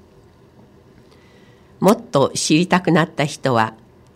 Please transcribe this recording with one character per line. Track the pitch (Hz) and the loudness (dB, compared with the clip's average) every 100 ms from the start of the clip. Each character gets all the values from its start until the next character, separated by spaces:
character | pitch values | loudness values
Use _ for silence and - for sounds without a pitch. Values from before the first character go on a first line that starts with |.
| _ _ _ _ _ _ _ _ _ _ _ _ _ _ _ _ _ - | _ _ _ _ _ _ _ _ _ _ _ _ _ _ _ _ _ -2
も | 180 | 0
っ | 208 | 0
と | - 143 135 - | 0 0 0 -2
知 | - 151 | -2 0
り | 175 | 0
た | 180 | -2
く | 185 | 2
な | 180 | 0
っ | 160 | 0
た | - 147 | -4 -8
人 | - 131 | -6 -2
は、 | 117 110 - - _ _ | -2 -2 -6 -20 _ _